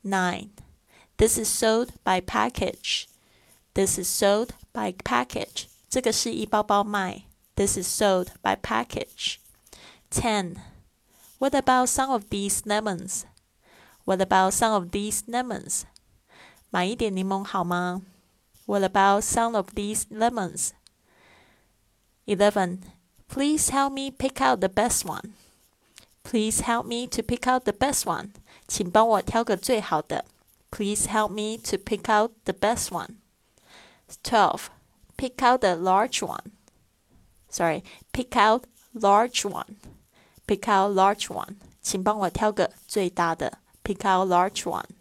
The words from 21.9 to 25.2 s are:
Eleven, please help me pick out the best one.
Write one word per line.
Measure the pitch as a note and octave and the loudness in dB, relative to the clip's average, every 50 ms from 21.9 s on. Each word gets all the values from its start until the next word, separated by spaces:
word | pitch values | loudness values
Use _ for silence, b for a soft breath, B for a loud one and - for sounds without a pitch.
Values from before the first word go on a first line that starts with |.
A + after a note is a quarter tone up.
| _ _ _ _ _ _ _ | _ _ _ _ _ _ _
Eleven, | - G3+ F3+ G3+ G#3 G#3 G#3 F#3 F3 F3+ F#3 F#3 - - _ _ _ _ _ _ _ | -4 2 4 4 4 4 2 -2 -2 -4 -8 -12 -20 -20 _ _ _ _ _ _ _
please | - C4 C#4 D4 D#4 D4+ - - | -4 -2 0 2 2 2 0 0
help | C4+ C4+ C#4 C#4 | 2 0 0 0
me | C4+ C4+ C#4 C#4 C4 | -2 -4 -6 -8 -6
pick | _ C4 C4+ C4+ - | _ -4 -4 -2 2
out | C4+ C4 B3 G3 | 2 2 2 2
the | F#3+ F#3 | 0 0
best | F#3+ G#3 A3 A#3+ - - - | 2 0 0 2 0 -2 -4
one. | F3+ D#3 - | -4 -8 -8